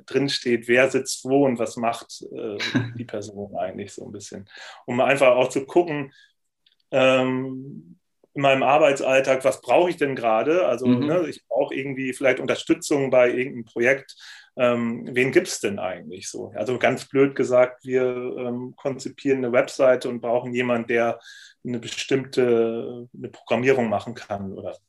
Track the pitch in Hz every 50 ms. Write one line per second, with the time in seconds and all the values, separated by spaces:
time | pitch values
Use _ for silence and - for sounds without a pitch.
0 | - - - 131 139 139 - - - 123 120 113 113 120 120 127 135 131 131 135
1 | 131 - - - - 131 135 139 143 131 120 113 117 - - 123 117 113 - -
2 | - - - - - - 131 131 123 113 101 104 - - - 127 117 117 120 117
3 | 117 - 110 104 101 107 98 101 101 101 - 87 90 95 95 101 101 98 - -
4 | 101 98 101 101 - - 101 98 98 - - - - - - - - - 123 -
5 | - - 139 135 139 127 123 127 - - - - - - - 180 175 170 147 147
6 | 139 139 _ _ _ _ _ _ _ _ _ _ _ _ _ _ _ _ - 131
7 | 131 131 131 131 127 127 131 131 131 131 131 131 135 139 - - 165 175 175 _
8 | _ _ _ _ _ _ - 147 139 139 135 131 120 127 143 156 160 143 139 135
9 | - 131 131 135 131 135 131 131 131 131 - - - 123 120 156 180 180 170 -
10 | 151 139 131 120 117 113 110 113 120 147 165 185 180 - 120 117 131 123 123 120
11 | - - 165 180 160 143 - - _ - 113 127 143 143 - 139 131 139 135 131
12 | 131 127 127 - 143 131 127 131 139 127 - - - - 165 160 - - 156 139
13 | 135 127 127 127 123 123 123 123 127 139 135 120 110 - - 120 120 127 135 139
14 | - - - - - - - - - _ _ 131 123 123 120 120 117 117 117 -
15 | - 143 131 123 131 131 - 175 185 - - - - 104 98 - 92 92 90 87
16 | - 80 90 - - - - 110 101 101 - - 107 127 127 - - 113 131 -
17 | - - - 135 139 139 139 - 123 117 127 127 127 123 - - - 131 127 127
18 | 127 127 123 123 123 127 - - 127 120 120 123 127 127 - - - 143 127 127
19 | - - - - - 139 135 131 123 120 120 127 - - - - 139 127 127 120
20 | - 127 120 117 120 117 117 123 127 127 120 123 127 123 120 117 117 117 117 117
21 | 117 117 117 - - - - - - - _ _ - 127 123 113 117 - - -
22 | - - 139 135 127 131 - 135 123 120 117 117 113 113 113 117 - 127 123 120
23 | 120 123 - - 127 113 - - - - 120 117 123 135 135 127 117 110 104 98
24 | - 120 110 - - - 104 98 98 95 92 98 98 90 82 - _